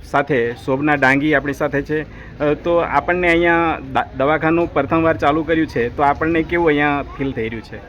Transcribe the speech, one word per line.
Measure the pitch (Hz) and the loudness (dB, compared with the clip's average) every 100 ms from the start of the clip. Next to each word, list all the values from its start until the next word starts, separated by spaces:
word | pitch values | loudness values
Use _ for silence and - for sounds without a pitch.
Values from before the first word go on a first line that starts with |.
| - | -2
સાથે | 139 - 139 117 | -2 0 0 0
શોભના | 120 - 135 151 | -4 -4 -2 0
ડાંગી | 147 131 139 151 | 2 4 4 2
આપણી | 147 143 | 0 0
સાથે | 139 147 143 | -4 -2 -2
છે. | 143 151 147 - - - | -2 -6 -6 -14 -18 -4
અ, | 147 | -2
તો | 151 175 170 | 0 0 0
આપણને | - 143 143 180 175 | 2 0 2 0 2
અહીંયા | 170 170 170 165 151 131 | 4 4 2 2 -2 -2
દા-, | 131 - 131 | -2 -2 -2
દવાખાનું | 139 156 160 170 170 | 0 2 2 0 0
પ્રથમવાર | 151 135 165 160 160 | -2 0 2 2 2
ચાલુ | 160 156 | 2 0
કર્યું | 156 160 151 | 0 0 0
છે, | 131 120 - | -2 -2 2
તો | |
આપણને | 143 143 160 165 | 2 2 0 0
કેવું | 156 175 165 | 0 0 2
અહીંયા | 147 147 143 | 2 2 -2
ફીલ | 135 - 135 | -6 -6 -6
થઈ | 123 113 | -4 -6
રહ્યું | 113 | -6
છે? | - 107 | -12 -18